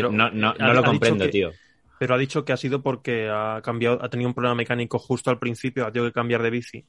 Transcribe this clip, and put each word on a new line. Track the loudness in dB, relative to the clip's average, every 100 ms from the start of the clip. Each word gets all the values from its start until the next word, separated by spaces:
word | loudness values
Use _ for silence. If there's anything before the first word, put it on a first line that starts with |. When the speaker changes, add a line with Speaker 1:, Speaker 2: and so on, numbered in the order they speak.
Speaker 1:
pero | 2
Speaker 2:
no, | 2 2
no, | 2 0
Speaker 1:
ha, | 2
Speaker 2:
no | 4
lo |
Speaker 1:
ha | 6
dicho | 4
Speaker 2:
comprendo, | 4 4 4 2
Speaker 1:
que |
Speaker 2:
tío. | 2 0 -4 _ _ _ -6
Speaker 1:
Pero | 0 2
ha |
dicho | 0 -2
que | -2
ha | -2
sido | -2 -2
porque | -2 -4 -2 -4 -2
ha | -2 -4 -4
cambiado, | -6 -2 0 0
ha | -2
tenido | -4 -4
un |
problema | 0 0 0
mecánico | 0 -2 -2 -4
justo | -2 -2 0
al | -2
principio, | -2 -4 -6 -4 -4
ha |
tenido | -2 -2
que |
cambiar | -2 0 0
de | 0
bici | -2 -6 -14